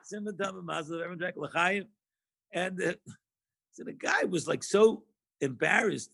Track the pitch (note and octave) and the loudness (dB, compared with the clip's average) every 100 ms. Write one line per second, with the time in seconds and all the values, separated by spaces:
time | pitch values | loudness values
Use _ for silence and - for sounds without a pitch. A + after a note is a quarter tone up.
0 | - G#3 G#3 F3+ G3 F#3+ E3+ D#3 D#3 E3 | -12 -10 -8 -4 -6 -6 -6 -6 -4 -6
1 | E3 F3 F3+ - D3 D#3+ F3 G3+ F#3 _ | -6 -4 -6 -4 -4 0 2 0 -4 _
2 | _ _ _ _ _ E3+ F#3 F#3 F3 G3 | _ _ _ _ _ -4 -4 -2 -2 -2
3 | - - _ _ _ _ _ - - - | -8 -18 _ _ _ _ _ -14 -12 -6
4 | - G#4 - F3+ D3 C#3 - G3+ A3 A3 | 0 2 2 0 -2 -4 2 8 8 6
5 | - _ _ - C#3 B2 D#3 G3+ A3+ C#3 | -8 _ _ -4 -4 0 2 4 2 0
6 | - | -6